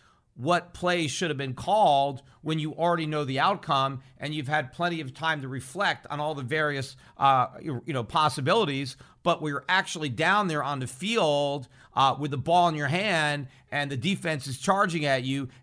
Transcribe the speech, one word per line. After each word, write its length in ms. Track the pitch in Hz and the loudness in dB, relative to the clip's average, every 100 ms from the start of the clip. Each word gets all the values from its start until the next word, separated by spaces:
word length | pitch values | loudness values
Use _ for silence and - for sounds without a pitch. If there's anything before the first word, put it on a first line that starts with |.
| _ _ _ - | _ _ _ -8
what 380 | 131 175 175 | 0 0 0
play 340 | - 180 175 156 | -6 0 0 0
should 220 | - 175 | -2 -2
have 80 | 135 | -2
been 160 | 139 | -6
called 680 | 127 - 208 185 139 139 135 - - | -6 0 4 6 6 2 -2 -14 -12
when 180 | 151 160 | -4 -2
you 140 | 156 | -4
already 320 | - 170 170 156 | 0 2 2 0
know 200 | 151 139 | -2 -2
the 140 | 131 | 0
outcome 640 | 170 196 - 139 135 135 - - | 2 0 0 0 0 -4 -14 -12
and 140 | 143 | -8
you've 140 | 151 131 | -6 -2
had 240 | 151 127 | -2 -2
plenty 300 | - 175 165 | -4 -4 -4
of 120 | 135 | -8
time 280 | - 160 151 | -4 -2 -2
to 60 | 135 | -4
reflect 600 | 127 131 180 196 139 - | -10 -10 -4 -2 -2 -6
on 100 | 147 | -6
all 140 | 151 | -4
the 100 | 143 | -4
various, 520 | 123 156 151 143 131 - - - | -4 0 0 -2 -6 -12 -18 2
uh, 300 | 139 131 123 - | 4 6 2 -2
you, 200 | - 123 - | -8 -8 -4
you 80 | |
know, 100 | 139 | -4
possibilities. 920 | 110 160 151 - 135 220 180 135 135 - - _ | -2 2 2 0 2 2 2 -2 -6 -10 -20 _
But 200 | 175 170 | 0 0
we're 240 | 151 143 - | 0 -4 2
actually 400 | 185 185 170 151 | 2 2 -4 -4
down 400 | 113 160 208 190 | 0 2 4 2
there 160 | 151 | 0
on 160 | 135 139 | -2 -4
the 80 | 127 | -6
field, 800 | - 196 226 160 143 143 143 127 - - | -6 -2 2 2 2 0 -4 -8 -20 -6
uh, 220 | - 135 135 | 2 2 2
with 140 | 147 | -4
the 60 | 139 | -4
ball 320 | 131 175 175 | 2 4 4
in 60 | 156 | 2
your 120 | 143 | -2
hand 600 | 175 214 170 151 147 139 - - | 0 0 0 0 -2 -6 -16 -8
and 220 | 143 143 | -4 -2
the 60 | 135 | -2
defense 500 | 151 196 185 151 139 | -2 -2 -2 -4 -6
is 100 | 127 | -6
charging 460 | - 190 202 165 | 0 2 2 0
at 200 | 147 131 | 0 0
you 260 | 127 139 131 - | 0 -4 -4 -10